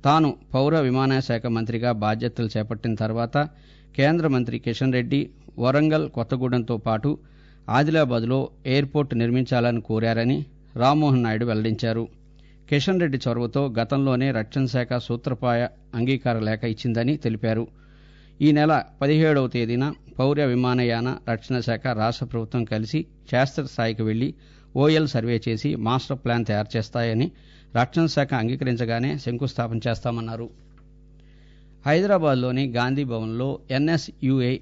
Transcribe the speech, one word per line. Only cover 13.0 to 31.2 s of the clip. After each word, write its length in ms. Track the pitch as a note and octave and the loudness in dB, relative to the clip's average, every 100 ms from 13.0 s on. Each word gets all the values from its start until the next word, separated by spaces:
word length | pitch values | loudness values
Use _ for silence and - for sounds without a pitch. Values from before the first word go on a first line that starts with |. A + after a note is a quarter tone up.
రెడ్డి 160 | E3+ C3+ | 0 0
చొరవతో 440 | B2+ A#2 A#2+ C#3 C#3 | -2 -2 -2 0 -2
గతంలోనే 600 | A2+ A#2 C#3 C3+ B2 C3+ | -2 -2 0 2 2 0
రక్షణ 340 | A#2 A2 C#3 C3 | -2 -2 -2 -2
శాఖ 280 | B2+ A#2+ B2 | -2 -2 -4
సూత్రప్రాయ 640 | - A#2 - B2 B2+ A#2+ A#2+ - - A#2 | -4 -6 -4 -2 0 0 -2 -6 -12 -4
అంగీకార 440 | B2 C3 B2+ A2+ | 0 0 0 0
లేఖ 240 | G#2+ A2 | -2 -2
ఇచ్చిందని 540 | A#2+ A2 B2 A#2 A#2+ D3+ | -4 -4 -2 0 0 0
తెలిపారు. 460 | A#2+ A2 A2+ A2 A#2 - - - - - - - | -2 -2 -2 -2 -4 -12 -20 -20 -20 -20 -20 2
ఈ 120 | C#3+ | 4
నెల 220 | D3 D3+ D3+ - - | 6 4 2 0 -4
పదిహేడవ 520 | C#3 D#3 D#3+ C#3+ B2+ | 2 4 6 4 2
తేదీన 360 | A#2+ A2+ A#2+ C#3 - - | 0 0 0 -2 -4 -14
పౌర 340 | - C3 D3 C#3+ | -2 0 2 2
విమానయాన 720 | B2 B2 B2 A#2+ A#2 A#2+ - - | 2 2 2 2 0 -2 -4 -4
రక్షణ 300 | A2+ - B2+ | -6 -2 -4
శాఖ, 280 | A2+ A2+ C3 | -2 -4 -2
రాష్ట్ర 320 | A2 A2 A#2+ A#2+ | 0 -2 -2 -6
ప్రభుత్వం 380 | A#2 A2 B2+ | -6 -4 -4
కలిసి 360 | A2 G#2+ G#2+ D#3 F3 - | -2 -4 -2 -4 -6 -14
క్షేత్రస్థాయికి 800 | - A#2+ C3+ - C3+ - A2+ A2 | -2 0 0 -2 -8 -4 -4 -2
వెళ్లి 260 | A2 A2 C3+ - - - - C#3 | -2 0 -2 -6 -20 -20 -8 2
ఓఎల్ 320 | D3 D#3 D3 | 4 4 2
సర్వే 340 | B2 A2+ A#2 | -2 -2 -2
చేసి 340 | A#2 A2 C#3+ C3 | -2 -2 -2 -2
మాస్టర్ 420 | A2 B2+ - C3+ | 0 -2 -2 -6
ప్లాన్ 280 | B2+ A#2+ A2 | -2 -2 0
తయారు 240 | G#2 G#2+ | -2 -2
చేస్తాయని, 580 | A#2 G#2+ A#2+ A#2 A2+ C3+ - - - - A#2 | -4 -4 -4 -2 0 -2 -4 -20 -20 -6 -2
రక్షణ 300 | B2 - E3 | 0 2 0
శాఖ 280 | - C3+ | 0 -2
అంగీకరించగానే 840 | C3 A2+ C3 C3 A#2+ A#2 A#2 C3 D3 | -2 -2 -2 -4 -2 -2 -2 -2 -4
శంకుస్థాపన 600 | C3 A#2+ C3 - A#2 A2+ | -6 -4 -4 -4 -4 -4
చేస్తామన్నారు. 720 | A#2+ A2+ B2 A#2 A2+ A2+ A#2 - - - - - - - | -4 -4 -4 -4 -6 -10 -12 -14 -20 -20 -20 -20 -20 -20